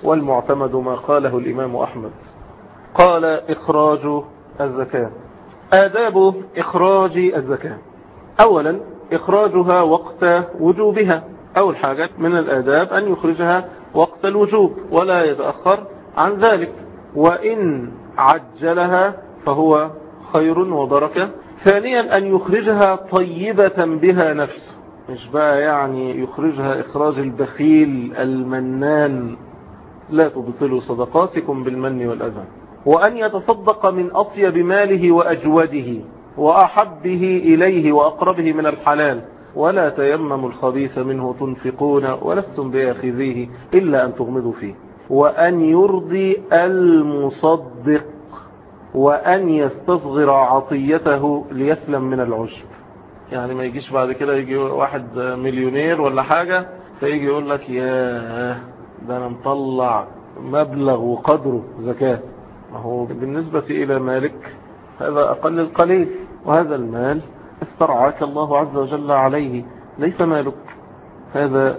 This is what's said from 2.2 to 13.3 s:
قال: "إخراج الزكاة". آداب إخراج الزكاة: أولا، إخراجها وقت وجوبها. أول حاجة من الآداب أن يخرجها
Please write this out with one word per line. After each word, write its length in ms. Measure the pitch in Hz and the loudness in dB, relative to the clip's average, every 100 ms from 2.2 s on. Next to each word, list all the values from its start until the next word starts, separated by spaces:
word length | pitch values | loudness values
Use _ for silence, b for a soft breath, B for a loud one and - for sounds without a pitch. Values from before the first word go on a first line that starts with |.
| - - - - - - - | -20 -20 -20 -20 -20 -20 -2
قال: 300 | - 180 170 | 6 6 6
"إخراج 960 | 165 156 - 156 - 151 151 151 143 147 143 - - - | 2 0 -2 -6 0 2 4 2 -2 -4 -6 -16 -14 -6
الزكاة". 500 | 143 127 127 135 113 - - - - - - | -6 -4 -4 -4 -4 -8 -20 -20 -20 -20 2
آداب 640 | 185 196 202 233 190 190 190 190 170 | 4 4 2 0 4 4 2 -6 -8
إخراج 580 | 165 180 185 196 190 165 | -4 2 4 4 2 2
الزكاة: 600 | 185 160 131 139 156 - - - - - - - | 0 0 -2 -6 -6 -14 -18 -20 -20 -20 -2 4
أولا، 400 | 226 175 147 190 - - - | 6 6 2 -2 -8 -16 -6
إخراجها 720 | 165 - 196 208 180 180 180 | -4 2 2 4 2 4 4
وقت 420 | 165 170 - - 180 175 175 - | 4 2 -2 -2 2 2 0 0
وجوبها. 640 | 160 185 214 202 196 165 - - - - | 2 2 2 2 2 0 -4 -18 -6 0
أول 180 | 196 143 | 0 0
حاجة 340 | 139 135 170 - | -2 -2 -4 -2
من 200 | 165 175 | 0 0
الآداب 500 | 151 135 127 147 185 | 0 0 2 2 2
أن 240 | 190 208 | 0 0
يخرجها 560 | 180 165 | 0 -2